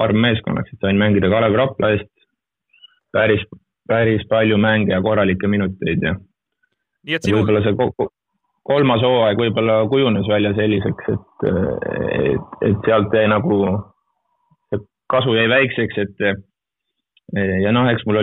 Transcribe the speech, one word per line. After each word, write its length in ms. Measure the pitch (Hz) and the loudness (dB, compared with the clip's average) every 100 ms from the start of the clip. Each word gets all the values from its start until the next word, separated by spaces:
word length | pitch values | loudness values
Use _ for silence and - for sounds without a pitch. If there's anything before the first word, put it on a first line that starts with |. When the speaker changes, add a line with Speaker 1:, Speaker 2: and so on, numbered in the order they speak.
Speaker 1:
farmmeeskonnaks, 760 | 113 107 120 113 - - 101 | 0 2 2 0 -2 -4 -6
et 80 | - | -6
sain 160 | 98 101 | -2 0
mängida 320 | 107 101 92 | 2 2 2
Kalev 240 | 107 113 104 | 2 2 2
Rapla 300 | 135 107 107 | 0 -2 -2
eest 160 | 104 - _ _ _ _ _ _ _ - _ _ | -2 -4 _ _ _ _ _ _ _ -20 _ _
päris, 320 | 101 110 104 104 - _ _ - | -2 2 0 -2 -16 _ _ -4
päris 380 | 113 113 107 95 | 0 0 0 0
palju 320 | 110 110 107 | 0 2 2
mänge 320 | 110 110 101 | 2 2 0
ja 80 | 92 | 0
korralikke 420 | 101 107 98 92 101 | 0 0 0 0 -2
minuteid 560 | 104 95 95 80 85 | -2 -2 -4 -6 -4
ja 140 | 78 95 - _ _ _ _ _ _ _ - | -4 -4 -10 _ _ _ _ _ _ _ -8
Speaker 2:
Nii 80 | |
et 120 | 160 - | -6 0
sinu 120 | 107 | 0
Speaker 1:
võib-olla 220 | 107 107 | 2 2
see 140 | 107 104 | 0 0
ko-, 140 | 123 | -2
ko-, 140 | - - _ _ _ _ _ - | -2 -8 _ _ _ _ _ -2
kolmas 380 | 143 135 117 | 0 2 2
hooaeg 340 | 127 127 113 104 | 2 2 2 2
võib-olla 380 | 117 113 110 110 110 | 0 0 2 2 2
kujunes 360 | 135 131 101 98 | 2 2 0 0
välja 200 | 104 104 101 | 0 0 0
selliseks, 560 | 107 104 92 - - | 0 0 -2 -6 -4
et, 300 | 107 - - 104 92 90 - 50 50 - - 67 | -6 -8 -6 -2 -2 -2 -4 -6 -6 -4 -2 -2
et, 240 | 78 - - - | -2 -6 -4 -2
et 180 | 104 - | 0 0
sealt 260 | 110 104 | 0 2
jäi 140 | 113 107 | 2 2
nagu, 300 | 107 - 101 98 101 - _ _ _ _ _ _ _ _ | 0 0 0 0 -2 -6 _ _ _ _ _ _ _ _
see 100 | 101 - _ - | -10 -10 _ -4
kasu 240 | 131 127 113 | -2 2 2
jäi 80 | 113 | 2
väikseks, 480 | 127 135 - 113 - | 2 2 0 -4 -4
et 240 | 101 - 104 98 - _ _ _ _ _ _ _ - 90 95 92 | -6 -4 -4 -4 -8 _ _ _ _ _ _ _ -8 -4 -2 0
ja 120 | 98 | 2
noh, 120 | 120 123 | 2 2
eks 100 | 117 110 | 0 0
mul 100 | 107 | 0